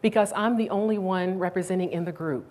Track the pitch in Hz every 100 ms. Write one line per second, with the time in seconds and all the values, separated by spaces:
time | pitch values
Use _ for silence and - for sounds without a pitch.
0 | 220 220 202 - 214 233 220 196 220 208
1 | 185 185 180 185 180 185 180 185 180 170
2 | 170 156 160 127 -